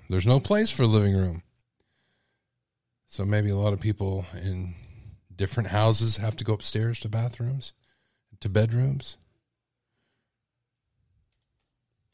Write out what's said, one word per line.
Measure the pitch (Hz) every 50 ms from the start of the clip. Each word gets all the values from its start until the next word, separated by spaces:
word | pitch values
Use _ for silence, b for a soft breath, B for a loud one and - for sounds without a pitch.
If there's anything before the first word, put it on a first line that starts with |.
| - -
there's | 92 92 90
no | 110 - 139
place | - - 202 208 220 220
for | - - 127
a |
living | 113 107 107 101 101 98
room. | 95 92 90 82 87 - _ _ _ _ _ _ _ _ _ _ _ _ _ _ _ _ _ _ _ _ _ _ _ _ _ _ _ _ _ _ _ _
So | _ - - 98
maybe | 101 104 104 104 101
a | 98
lot | 101 104 104 101
of | 95
people | - 107 101 - 101 95 95 95 92 87
in | 87 - 87 98 92 90 90 90 87 B B B B B B B B - _ - -
different | - 98 92 - 123 107 95
houses | - 107 107 113 110 107 117 113 104
have | 104 101 107 107
to | - -
go | 110 110
upstairs | 104 - - - 110 113 117 117 -
to | - 110
bathrooms, | 110 113 117 123 - - 117 120 135 135 123 - - _ _ _ _ _ _ _ _ _ _ _ - -
to | - 107
bedrooms. | 95 107 110 117 113 123 127 139 135 139 - - - - _ _ _ _ _ _ _ _ _ _ _ _ _ _ _ _ _ _ _ _ _ _ _ _ _ _ _ _ _ _ _ _ _ _ _ _ _ _ _ _ _ _ _ _ _ _ _ _ _ _ _ _ _ _ _ _ _ _